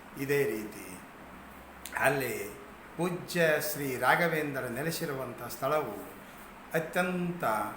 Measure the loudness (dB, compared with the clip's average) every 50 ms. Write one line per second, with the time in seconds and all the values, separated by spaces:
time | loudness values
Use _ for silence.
0 | -16 -12 -8 -4 0 2 4 4 4 4 0 -2 -4 -6 -8 -10 -12 -12 -12 -14
1 | -14 -16 -16 -16 -16 -16 -16 -16 -16 -16 -16 -16 -16 -16 -14 -12 -10 -6 0 4
2 | 4 4 4 4 2 0 -2 -4 -6 -8 -10 -12 -14 -16 -16 -16 -16 -8 -2 0
3 | 0 0 0 -2 -4 0 4 6 6 6 6 4 2 0 0 0 0 0 0 4
4 | 6 6 6 6 6 4 4 2 0 0 -2 -2 -2 -2 -2 -2 0 0 0 0
5 | -2 -2 -2 -2 -4 -6 -6 -8 -8 -8 -4 -2 2 2 4 2 2 0 -4 -6
6 | -8 -10 -12 -14 -14 -16 -16 -16 -16 -16 -16 -16 -6 -2 0 0 0 2 2 2
7 | 4 4 2 2 0 0 0 2 2 2 4 2 2 -2 -4